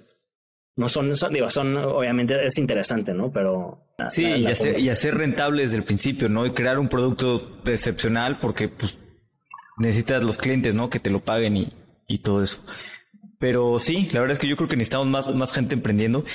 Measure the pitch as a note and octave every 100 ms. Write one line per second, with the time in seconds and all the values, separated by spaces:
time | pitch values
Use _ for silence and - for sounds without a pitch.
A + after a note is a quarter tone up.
0 | _ _ _ _ _ _ _ - A#2+ D3+
1 | C#3 C#3+ E3+ D3 A2+ - C#3 C#3 C#3 C#3
2 | B2 B2 A#2+ C3+ C3+ B2+ C3 A2 F#2+ A#2
3 | G2+ F2+ A#2+ A#2+ F#2+ F#2 F2 - _ -
4 | - - E3+ D3 A2+ A#2 G#2+ - C3 A#2
5 | D3 D3 D#3 C3 D3 D3 C3 A2 - G2+
6 | C#3 C#3 A#2+ G#2+ B2 B2+ B2 C3+ C#3 B2+
7 | B2+ B2 B2+ A#2+ - - - A2+ - F2
8 | - A#2 B2 C#3 A#2+ - G#2+ - G#2+ -
9 | - - _ _ _ - - - A2+ G#2
10 | A2+ C3 A#2 G#2 B2+ C3 A#2 G#2+ B2 B2
11 | G#2 G2 - A2 A2+ G2+ E2 - - _
12 | - G#2 - G2+ G2 - - - - -
13 | - - - - B2+ B2 A#2+ A#2+ - E3+
14 | F#3+ A#2+ B2+ C#3+ C#3+ D3 E3 C#3 A2+ C3
15 | C3+ C3+ C3+ B2+ C3 - B2 C3+ A2+ G#2
16 | A2+ B2 D3+